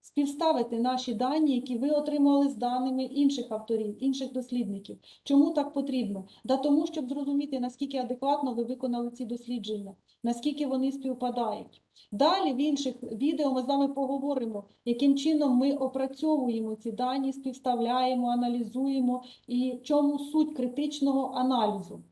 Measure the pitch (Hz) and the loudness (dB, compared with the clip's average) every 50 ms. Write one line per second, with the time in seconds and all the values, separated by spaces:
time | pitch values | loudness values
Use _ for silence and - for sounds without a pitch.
0 | _ - _ - 285 277 - - 330 320 311 262 233 233 233 226 233 254 254 247 | _ -6 _ -2 0 0 0 0 2 2 4 2 0 0 0 0 0 0 0 0
1 | - - 233 202 247 254 285 311 311 294 262 240 240 - 254 226 247 294 302 294 | -2 -4 -2 -2 0 0 2 2 2 2 2 0 0 -2 -4 -2 2 2 2 2
2 | 294 294 285 294 285 285 285 277 285 277 - 208 247 240 247 254 262 269 262 262 | 2 0 2 4 4 6 6 6 4 2 0 -2 -2 -2 0 0 -2 -2 -2 -2
3 | 262 - - 269 285 277 277 247 233 - 220 214 - - 226 214 220 208 208 - | -4 -4 0 2 2 4 2 0 -4 -4 -6 -8 -2 -2 -2 0 0 -2 -6 -2
4 | 254 269 262 269 269 240 - 254 247 - 247 247 233 196 202 196 - - 202 - | -2 -2 -2 -2 -4 -4 -4 -6 -6 -4 -2 -2 -2 -2 -4 -8 -8 -12 -16 -18
5 | _ - - _ _ - 285 277 294 339 330 302 277 277 - 277 269 277 262 254 | _ -20 -20 _ _ 2 6 6 6 6 4 0 -2 -2 -4 -4 -4 -2 -2 -2
6 | 233 196 202 190 185 - - - _ 208 262 262 - 294 285 311 330 330 - - | -2 -2 -4 -6 -8 -12 -18 -18 _ 0 0 0 4 4 4 4 2 0 -2 -4
7 | 262 247 277 285 285 269 285 285 294 294 277 262 247 247 - _ 285 277 - 262 | -4 -4 -4 -4 -2 0 0 0 0 -2 -4 -4 -4 -4 -4 _ -6 -4 -2 -4
8 | 254 220 254 254 - 277 285 294 294 262 233 226 240 220 254 254 - 254 240 240 | -2 -2 -4 -2 0 0 0 2 0 -2 -2 -2 -2 -4 -4 -4 -2 -2 -2 -2
9 | 240 240 240 - 254 214 233 240 - - 247 240 196 202 214 208 202 190 190 _ | -2 -4 -6 -8 -8 -6 -6 -8 -6 -6 -8 -6 -4 -6 -6 -6 -6 -10 -14 _
10 | _ _ _ _ - 233 240 240 - 294 285 294 302 262 262 262 262 269 269 - | _ _ _ _ -4 -4 -4 0 -2 -4 -2 -2 -2 -2 0 0 0 0 -2 -2
11 | - 269 254 240 247 247 226 240 233 214 202 - - - _ _ _ _ _ - | -4 -6 -4 -2 -2 -2 -2 0 -2 -2 -4 -6 -10 -14 _ _ _ _ _ -20
12 | - _ - 202 269 320 359 392 359 302 262 240 285 311 285 277 - 262 247 - | -16 _ 0 2 4 4 4 4 2 0 0 2 2 2 2 0 -2 -4 -6 -6
13 | - - - 208 247 294 330 262 302 277 254 254 247 254 277 277 277 277 277 277 | -10 -10 -6 -2 0 0 0 2 0 2 2 0 0 0 2 2 2 2 0 -2
14 | 277 262 277 277 262 285 285 262 240 226 214 202 202 - _ _ _ 247 240 240 | -2 -2 -2 -2 -2 -2 -2 -2 -2 -4 -6 -8 -10 -12 _ _ _ -2 0 4
15 | 277 285 277 277 - 320 320 302 294 269 247 247 262 285 277 - 269 262 - 262 | 4 4 4 4 2 2 2 4 4 4 4 4 4 4 2 0 -2 -2 -2 -2
16 | 262 262 269 - 311 311 311 285 254 240 226 226 220 220 220 214 - 233 214 196 | -4 -4 -4 -2 0 2 2 2 2 0 0 -2 -2 -4 -6 -6 -6 -8 -4 -2
17 | 247 254 262 277 269 269 262 - - 262 247 - _ 262 247 226 226 226 247 254 | -2 -2 0 0 -2 -2 -4 -4 -6 -8 -8 -4 _ 0 0 2 2 0 2 2
18 | 254 254 262 247 247 240 240 247 247 240 240 247 233 202 - 254 269 277 269 269 | 2 2 2 2 0 0 2 0 0 0 0 -2 -2 -4 -2 -2 -2 0 0 2
19 | 247 247 247 247 - - - _ _ - 247 247 254 254 247 247 - - 302 294 | 2 2 0 -2 -6 -12 -20 _ _ -4 -2 0 0 0 -2 -6 -2 2 2 4
20 | 285 285 294 285 - - - 311 302 - - - 240 247 - - 294 302 - - | 4 4 2 0 -4 -2 2 2 2 2 0 -2 -4 -2 -2 -2 -2 -2 -2 0
21 | 277 277 262 269 269 - - 254 254 262 262 240 220 208 196 196 175 170 208 - | 0 2 2 2 0 -2 -2 0 0 2 2 4 2 2 0 -2 -6 -8 -12 -16
22 | - - | -16 -20